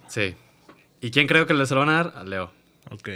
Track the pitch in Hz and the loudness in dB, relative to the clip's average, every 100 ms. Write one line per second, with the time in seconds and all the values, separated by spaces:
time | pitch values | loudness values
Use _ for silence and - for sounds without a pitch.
0 | - 113 95 90 _ _ - - _ - | -8 -4 -4 -4 _ _ -20 -20 _ -12
1 | 120 135 143 160 165 147 131 135 147 160 | -2 0 4 4 4 2 2 2 2 2
2 | 170 - 95 95 87 _ _ _ - 104 | 0 -6 -8 -8 -8 _ _ _ -20 -14
3 | 107 | -10